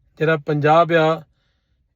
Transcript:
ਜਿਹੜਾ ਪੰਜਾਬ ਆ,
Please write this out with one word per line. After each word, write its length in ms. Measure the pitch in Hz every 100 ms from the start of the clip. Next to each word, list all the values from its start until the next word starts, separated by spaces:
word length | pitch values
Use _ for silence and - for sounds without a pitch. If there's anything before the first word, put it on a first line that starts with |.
| _ -
ਜਿਹੜਾ 180 | 156 160 147
ਪੰਜਾਬ 460 | 151 147 160 165
ਆ, 300 | 170 156 160 - _ _ _ _ _ _